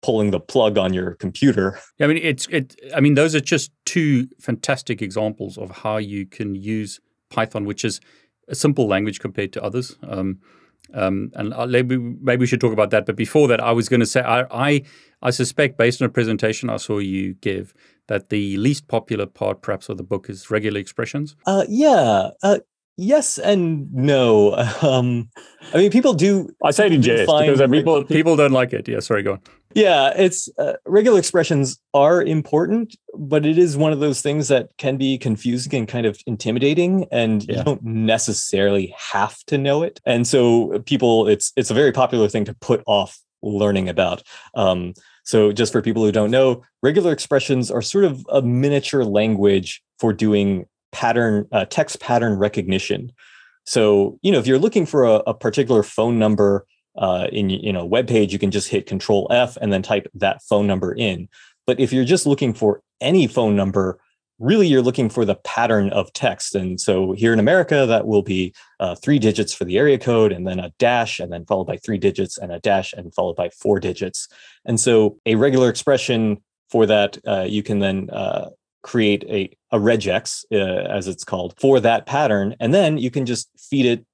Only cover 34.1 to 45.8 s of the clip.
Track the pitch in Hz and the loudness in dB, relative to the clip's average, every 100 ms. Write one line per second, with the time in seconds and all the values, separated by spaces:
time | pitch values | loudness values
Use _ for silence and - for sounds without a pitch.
34.1 | 131 147 147 139 135 110 - 139 135 135 | -2 -2 -4 2 0 0 -8 -6 -2 -2
35.1 | 131 131 107 123 120 131 139 110 123 113 | -2 -2 -4 -2 -4 -4 -4 -4 -2 -2
36.1 | 101 - 107 113 120 139 156 175 190 175 | -4 -8 -6 -4 0 0 2 0 0 -2
37.1 | 120 113 107 104 - 147 139 113 113 113 | -2 0 0 -2 -4 -2 -4 -4 -2 0
38.1 | 110 - 104 - 98 101 101 92 - - | 0 0 -6 -4 0 2 0 -2 -10 -8
39.1 | 101 104 - - 143 139 143 165 - - | -4 -4 -6 -6 -2 0 -2 -2 -6 -2
40.1 | 117 120 139 120 117 - 104 120 135 123 | 0 2 4 4 4 2 -4 -2 2 4
41.1 | 113 107 104 - - 117 117 147 123 127 | 4 4 2 0 -4 -2 2 2 2 0
42.1 | 120 104 113 104 - - 120 - 104 95 | 2 0 0 -6 -8 -2 -2 2 0 0
43.1 | - _ _ 104 104 104 98 92 85 90 | -10 _ _ -6 0 0 0 -2 -2 -2
44.1 | 90 _ - - - 98 92 87 92 _ | -2 _ -20 -12 -2 0 0 -4 -12 _
45.1 | _ - 113 107 104 113 117 | _ -2 2 4 2 0 0